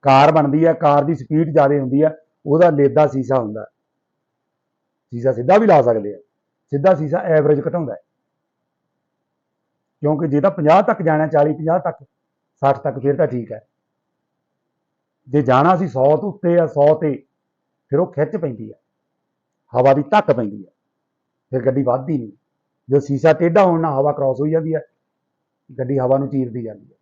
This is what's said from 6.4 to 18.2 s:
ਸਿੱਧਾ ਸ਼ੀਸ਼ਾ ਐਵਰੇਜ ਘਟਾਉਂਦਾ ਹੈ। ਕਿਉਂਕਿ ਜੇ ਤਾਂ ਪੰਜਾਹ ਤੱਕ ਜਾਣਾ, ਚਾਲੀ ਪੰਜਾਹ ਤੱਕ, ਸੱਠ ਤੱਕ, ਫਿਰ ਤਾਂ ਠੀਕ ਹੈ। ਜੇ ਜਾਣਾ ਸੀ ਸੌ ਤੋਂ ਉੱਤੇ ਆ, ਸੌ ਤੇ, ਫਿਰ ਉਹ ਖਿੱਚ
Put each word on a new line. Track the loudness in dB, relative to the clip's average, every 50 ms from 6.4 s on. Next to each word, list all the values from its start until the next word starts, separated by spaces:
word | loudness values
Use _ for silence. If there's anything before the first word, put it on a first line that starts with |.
| _ _ _ _ _ _
ਸਿੱਧਾ | -8 0 2 2 2
ਸ਼ੀਸ਼ਾ | 2 -2 -4 -4
ਐਵਰੇਜ | -4 -2 0 0 2 4 2 0 0 0
ਘਟਾਉਂਦਾ | -6 -6 -6 -6 -8 -10
ਹੈ। | -14 _ _ _ _ _ _ _ _ _ _ _ _ _ _ _ _ _ _ _ _ _ _ _ _ _ _ _ _ _ _ _ _ _ _ _ _ _ _ _ _
ਕਿਉਂਕਿ | -2 -2 -2 -2 -2
ਜੇ | -2 -2 0
ਤਾਂ | 0 0
ਪੰਜਾਹ | -2 0 2 4 4 4 4
ਤੱਕ | 0 -2 -2
ਜਾਣਾ, | -2 -2 0 0 -2
ਚਾਲੀ | 0 2 0 2 0 0
ਪੰਜਾਹ | -4 -2 -2 -2 -2
ਤੱਕ, | -2 -6 -10 -10 -20 _ _ _ _ _ _ _ _ _ _ _
ਸੱਠ | 0 0 0 0
ਤੱਕ, | -4 -8 -8 -4
ਫਿਰ | -2 -2 0
ਤਾਂ | 0 -2
ਠੀਕ | -2 -2 -8 -10 -10
ਹੈ। | -14 -18 _ _ _ _ _ _ _ _ _ _ _ _ _ _ _ _ _ _ _ _ _ _ _ _ _ _ _ _ _ _ _ _ _
ਜੇ | -2 -2 -2
ਜਾਣਾ | 2 2 2 4 4 2 0
ਸੀ | 0 -2
ਸੌ | -6 -2 0 2 2 2
ਤੋਂ | 0 -2 -8 -10
ਉੱਤੇ | -6 -2 0 2 2
ਆ, | 0
ਸੌ | 0 0 2 2 2 2
ਤੇ, | 2 0 -4 -4 -6 _ _ _ _ _ _ _ _ _ _ _ _ _ _
ਫਿਰ | -2 -2
ਉਹ | -2
ਖਿੱਚ | -2 -2 -4